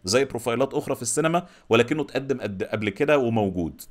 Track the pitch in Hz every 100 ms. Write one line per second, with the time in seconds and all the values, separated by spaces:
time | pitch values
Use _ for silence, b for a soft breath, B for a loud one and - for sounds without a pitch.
0 | 90 123 139 120 120 117 135 151 143 131
1 | 123 151 160 170 180 B B 117 117 156
2 | 143 135 139 123 107 95 110 113 104 -
3 | 143 147 123 113 101 92 80 - -